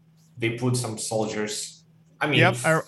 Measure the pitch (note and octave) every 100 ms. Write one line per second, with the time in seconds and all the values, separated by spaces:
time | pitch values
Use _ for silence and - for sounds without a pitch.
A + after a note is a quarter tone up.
0 | _ _ _ - A#2 A#2+ B2+ B2 A#2 G#2+
1 | - A2 G#2+ G#2+ G#2 - - - _ _
2 | _ - D3+ C3+ E3+ B2 D#3+ D#3+